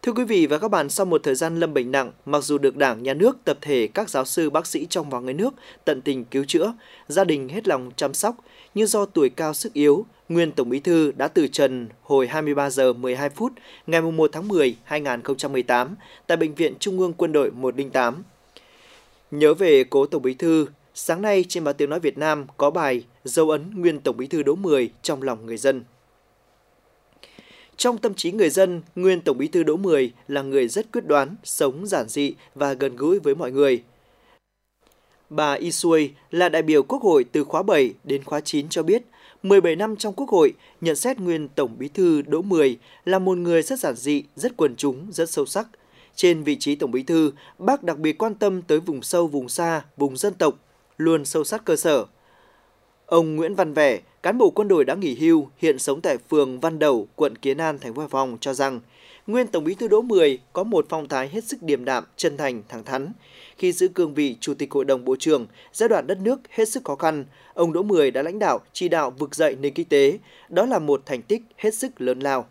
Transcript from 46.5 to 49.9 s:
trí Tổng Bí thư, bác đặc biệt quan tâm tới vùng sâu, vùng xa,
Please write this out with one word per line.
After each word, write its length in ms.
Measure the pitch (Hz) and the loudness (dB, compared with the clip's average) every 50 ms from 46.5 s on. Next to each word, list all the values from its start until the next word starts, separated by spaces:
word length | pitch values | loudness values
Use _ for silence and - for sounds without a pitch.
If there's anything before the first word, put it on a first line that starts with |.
| 143 123 | -2 -2
trí 140 | - 143 143 | -2 -4 -2
Tổng 160 | 147 160 131 | -2 -4 -4
Bí 120 | 117 127 | -4 -4
thư, 300 | 131 - 165 165 156 147 139 - - - _ _ | -2 0 2 2 2 2 -2 -6 -20 -20 _ _
bác 240 | 175 208 269 285 | 0 0 0 0
đặc 160 | - 175 156 143 | -2 -6 -6 -2
biệt 140 | 156 156 | -2 -4
quan 220 | 151 - 220 226 214 | -2 -2 -4 -4 -2
tâm 280 | - 214 202 190 185 | -2 -2 -2 -2 -4
tới 180 | 175 - 151 156 | -2 0 0 0
vùng 220 | 170 180 151 131 | 0 -4 -8 -8
sâu, 240 | 117 - - 175 170 | -6 -2 0 0 0
vùng 220 | 160 143 143 127 120 | 0 -2 -6 -6 -6
xa, 340 | - - 175 170 165 156 - _ | -6 -4 -2 -2 -2 -4 -6 _